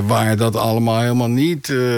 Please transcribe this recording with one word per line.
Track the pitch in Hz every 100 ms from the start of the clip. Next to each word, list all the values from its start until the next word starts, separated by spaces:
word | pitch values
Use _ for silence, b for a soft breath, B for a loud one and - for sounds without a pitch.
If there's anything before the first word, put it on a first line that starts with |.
| 101
waar | 113 110 107
dat | 113 110
allemaal | 113 113 117 113
helemaal | 120 123 120
niet, | 123 160 165 -
eh, | 131 123